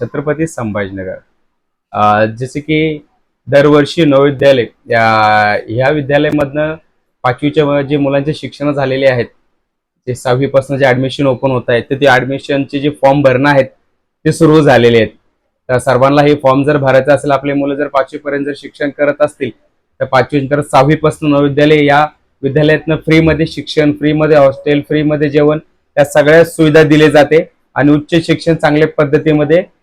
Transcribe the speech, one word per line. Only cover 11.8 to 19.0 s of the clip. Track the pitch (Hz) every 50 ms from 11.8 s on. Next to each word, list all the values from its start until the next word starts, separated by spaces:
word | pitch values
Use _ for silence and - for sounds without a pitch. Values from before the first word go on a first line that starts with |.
| - -
तर | 135
ते | 123 143
ॲडमिशनचे | 135 123 127 131 131 135 135 - - 147 143 135 - 143 139
जे | 139 147
फॉर्म | 143 - 135 135 143 147
भरणं | 135 131 127 123 139 147
आहेत, | 143 135 131 131 - _ _ _ _ _ _ _ _ _ -
ते | 156
सुरू | 156 - 165 151 156 160
झालेले | 143 135 127 117 120 117 117
आहेत. | 113 110 104 - _ _ _ _ _ _ _ _ _ _ -
तर | 127 120
सर्वांना | - 139 123 123 131 139 143 147
हे | 147 147 147
फॉर्म | 147 - 131 127 139 135
जर | 147 151
भरायचं | 143 135 135 131 131 131 147 143
असेल, | 131 - 143
आपले | 139 131 135 143
मुलं | 143 143 139 143 139
जर | 139 147
पाचवीपर्यंत | 139 - 135 131 - 151 147 147 143 139 143 139
जर | 143 139
शिक्षण | - 139 123 - - 147 143
करत | 127 -